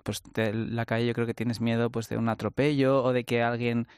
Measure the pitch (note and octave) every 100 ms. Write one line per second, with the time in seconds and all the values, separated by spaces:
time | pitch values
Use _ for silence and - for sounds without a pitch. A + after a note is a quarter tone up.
0 | - G#2+ - - A2+ A2+ A2 A2+ A#2 A2+
1 | A#2+ A#2 A#2 A2 A2+ A2+ A#2 A#2 A#2 A#2
2 | A2+ A2+ A2+ A2 G#2+ - C#3+ C#3 C3+ C3+
3 | B2+ B2 A#2 A#2+ A#2 A#2+ A#2+ A#2 A2+